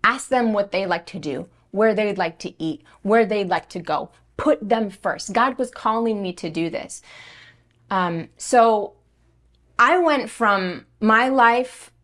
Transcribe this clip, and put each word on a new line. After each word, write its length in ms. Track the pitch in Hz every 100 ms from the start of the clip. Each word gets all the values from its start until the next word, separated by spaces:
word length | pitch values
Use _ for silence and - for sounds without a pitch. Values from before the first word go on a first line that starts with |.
Ask 280 | 214 262 -
them 240 | 254 233
what 180 | 208 202
they 140 | 185 190
like 180 | 170 170
to 100 | 180
do, 300 | 151 135 170 _ _
where 220 | 190 220
they'd 220 | 208 214 190
like 220 | 170 165
to 160 | - -
eat, 200 | 160 151 _ _
where 240 | 196 226 214
they'd 240 | 208 196
like 180 | 175 -
to 100 | 185
go. 320 | 165 151 - _ _ -
Put 280 | - - 208
them 220 | 226 214
first. 460 | 185 190 - -
God 240 | 208 247 262
was 120 | 247
calling 520 | - 226 220 226 214
me 100 | 190
to 160 | 180 170
do 220 | 156 165
this. 320 | 160 - - - - - - - _ _ _ _
Um, 400 | 190 180 170 160 _
so 560 | - 247 226 220 208 _ _ _ _ _ _ _ _ _
I 200 | 240 359
went 300 | 339 294 214
from 580 | - 226 196 185 175 - _
my 280 | 214 220 254
life 640 | 269 233 240 254 - - _